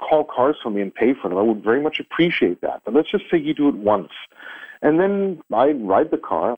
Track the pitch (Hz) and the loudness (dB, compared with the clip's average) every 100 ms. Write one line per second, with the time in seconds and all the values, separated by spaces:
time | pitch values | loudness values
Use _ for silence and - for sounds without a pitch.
0 | - 156 151 - 135 147 117 101 98 - | 0 0 2 0 0 0 -4 -4 -4 0
1 | 113 - 95 92 113 107 104 131 156 - | 0 0 -2 0 2 2 0 0 0 -4
2 | - - 170 - 92 90 69 71 - 123 | -4 0 0 2 0 0 -6 -6 0 0
3 | - 208 - 175 147 147 143 - 104 104 | 2 -2 0 -2 0 0 0 0 0 0
4 | 78 - - - - - - - 151 160 | -2 -16 -20 -20 -20 -18 -20 -2 2 2
5 | 196 202 196 156 - 107 143 143 98 101 | 2 0 -2 -4 -2 2 2 2 2 2
6 | 156 - - 82 101 | 2 -2 -2 -2 -2